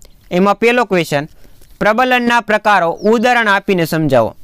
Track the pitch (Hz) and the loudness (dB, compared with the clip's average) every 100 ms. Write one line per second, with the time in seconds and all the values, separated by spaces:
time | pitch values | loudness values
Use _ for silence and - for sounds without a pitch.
0 | - _ - 180 202 196 233 247 233 185 | -20 _ -6 0 0 0 0 0 0 -2
1 | 156 143 - - - - - - 202 220 | -2 -4 -6 -14 -20 -20 -20 -4 -2 0
2 | 254 247 240 240 214 214 214 196 165 - | 0 0 0 -2 0 -2 0 0 0 -2
3 | 202 233 247 240 214 196 - 185 165 160 | 0 2 2 0 0 0 0 -2 -2 -2
4 | 151 131 110 - | 0 2 0 -4